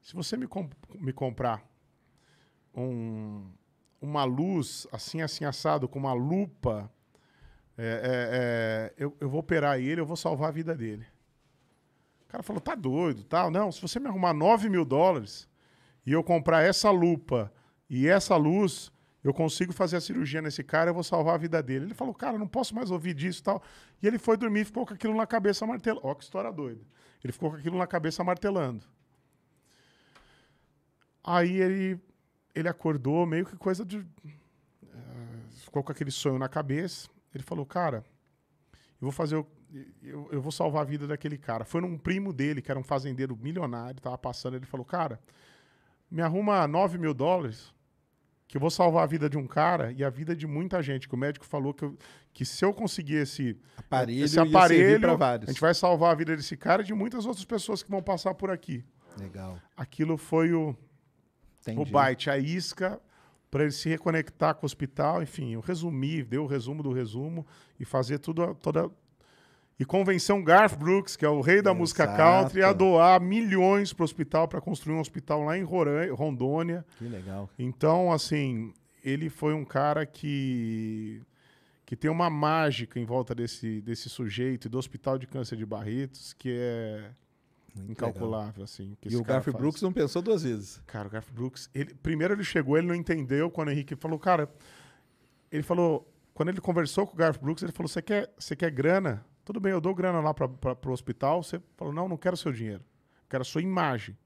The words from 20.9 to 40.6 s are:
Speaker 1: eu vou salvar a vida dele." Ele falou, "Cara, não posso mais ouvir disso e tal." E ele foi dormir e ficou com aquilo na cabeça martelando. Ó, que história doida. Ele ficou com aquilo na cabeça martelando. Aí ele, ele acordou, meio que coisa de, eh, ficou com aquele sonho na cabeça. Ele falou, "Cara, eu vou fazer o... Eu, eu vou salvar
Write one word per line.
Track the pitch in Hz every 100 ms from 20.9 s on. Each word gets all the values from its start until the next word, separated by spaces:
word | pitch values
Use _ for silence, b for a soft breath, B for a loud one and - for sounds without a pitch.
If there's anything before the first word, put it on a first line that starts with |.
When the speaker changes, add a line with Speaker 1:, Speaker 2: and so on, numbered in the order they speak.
Speaker 1:
eu |
vou | 170
salvar | 170 175 156 170
a |
vida | 165 160
dele." | 131 131 156
Ele |
falou, | - 262
"Cara, | 208 240 220
não | 208
posso | 233 262 220
mais | 240
ouvir | 180 165
disso | 151 170 170
e |
tal." | - 196 B B B B
E | 208
ele | 233
foi | - 220
dormir | 226 208
e | 208
ficou | - 247
com |
aquilo | 202 220 214
na | 220
cabeça | 226 196 196 220
martelando. | 240 226 214 131
Ó, | 147
que |
história | - 190 220
doida. | 180 139 113 110 b b b
Ele | 127
ficou | - 160
com | 156
aquilo | 147 180
na | 175
cabeça | 175 160 156
martelando. | 180 180 208 196 143 117 - _ _ _ _ _ _ _ b b b b b b b b b b b b _ _ _ _
Aí | - 175 175 185
ele, | 185 190 190 180 _ _ _ _ _ -
ele | 165
acordou, | 170 160 151 127 156 175
meio | 160 175
que | 185
coisa | 196 185 202
de, | 208
eh, | 180 156 151 151 _ _ _ _ - - 123 123 117 113 113 -
ficou | - 147
com | 139
aquele | 147 139
sonho | 135 147 131
na | 131
cabeça. | 151 143 139 180 - - _ _
Ele | -
falou, | 131 170 139
"Cara, | 180 170 120 - _ _ _ _ _ b b b b
eu |
vou | 127
fazer | 135 160 156
o... | 151 _ _ 143 135 -
Eu, | - 143 147
eu | 147
vou | 135
salvar | -